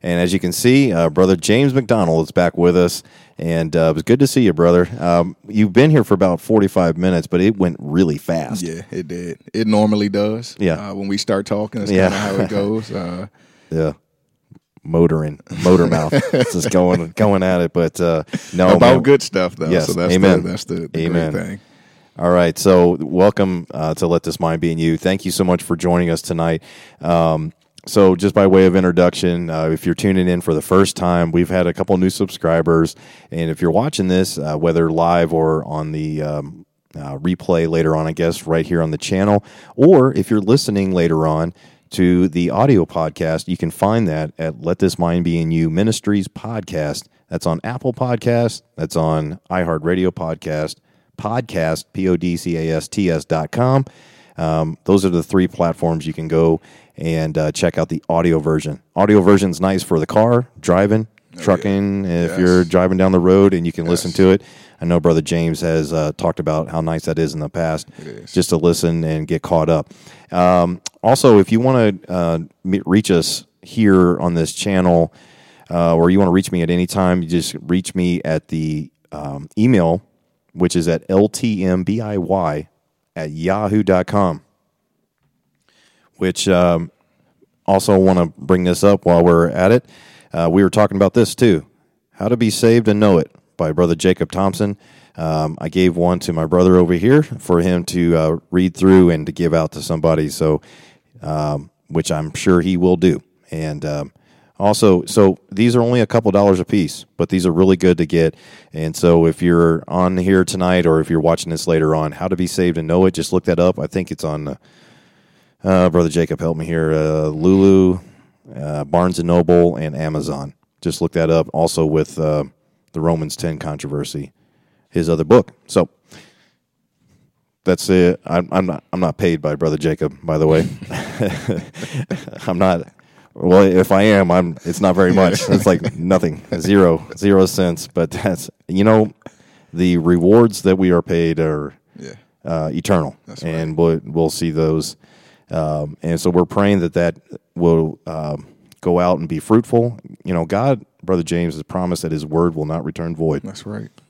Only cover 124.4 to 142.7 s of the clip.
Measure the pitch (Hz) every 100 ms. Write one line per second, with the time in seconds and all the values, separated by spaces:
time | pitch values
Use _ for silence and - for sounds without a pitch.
124.4 | _ _ _ _ _ 90 82 80 78 120
125.4 | - _ _ 95 85 _ _ - _ _
126.4 | _ _ _ _ _ _ _ _ _ _
127.4 | _ _ - 90 - 92 90 - - 85
128.4 | 87 92 92 82 _ 90 87 - 95 82
129.4 | 76 73 78 76 80 76 76 - 82 78
130.4 | 78 78 80 - - - - - - -
131.4 | - 90 - - - 135 143 196 - -
132.4 | - 87 95 87 - _ _ _ _ -
133.4 | 90 92 98 92 90 95 107 101 90 90
134.4 | 87 80 85 85 98 90 92 98 92 95
135.4 | - 98 101 87 82 - 87 92 85 76
136.4 | - 90 82 101 90 82 - - 101 98
137.4 | 92 - 90 82 - - 82 82 101 87
138.4 | - _ - 92 104 110 107 - - _
139.4 | _ _ _ 82 90 87 82 87 87 110
140.4 | 117 101 101 95 92 87 - 85 82 80
141.4 | 80 76 73 - _ - 67 107 _ _
142.4 | - 82 80